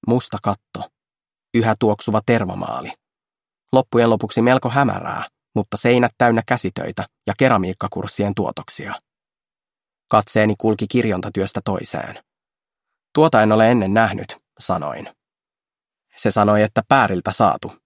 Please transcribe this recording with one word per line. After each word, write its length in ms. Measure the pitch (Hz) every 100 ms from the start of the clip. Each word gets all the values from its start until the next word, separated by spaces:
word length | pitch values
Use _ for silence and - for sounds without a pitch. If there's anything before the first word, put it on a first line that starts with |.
| -
Musta 320 | 123 - 104
katto. 480 | - 98 _ - - _ _ _ _ _ _
Yhä 200 | 120 113 107
tuoksuva 420 | 110 104 - 104 -
tervamaali. 640 | 117 95 95 - - - - _ _ _ _ _ _ _
Loppujen 380 | 131 131 120 117
lopuksi 320 | 110 107 -
melko 280 | 117 131 123
hämärää, 560 | 123 135 95 - 98 - _ _
mutta 220 | 110 101 -
seinät 360 | - 123 120 _
täynnä 240 | 120 113 -
käsitöitä 600 | 123 95 - 80 - 87 _ -
ja 80 | 101
keramiikkakurssien 960 | 131 110 92 92 - - 101 - 101
tuotoksia. 600 | 101 98 - - - - - _ _ _ _ _ _ _ _ _ _ _
Katseeni 440 | 107 - 113 107 104
kulki 280 | 110 107 104
kirjontatyöstä 760 | 123 110 92 95 - 98 -
toiseen. 600 | 101 95 - - - - _ _ _ _ _ _ _ _ _
"Tuota 280 | - 156 113
en 100 | 107
ole 180 | 107 113
ennen 240 | 123 95
nähnyt", 420 | 107 110 98 - - _ _
sanoin. 480 | - 90 73 60 - _ _ _ _ _ _ _ _ _ _ -
Se 140 | 110
sanoi, 320 | 107 104 104
että 200 | 107 - -
"Pääriltä 440 | 135 107 92 90
saatu. 400 | 95 107 - - -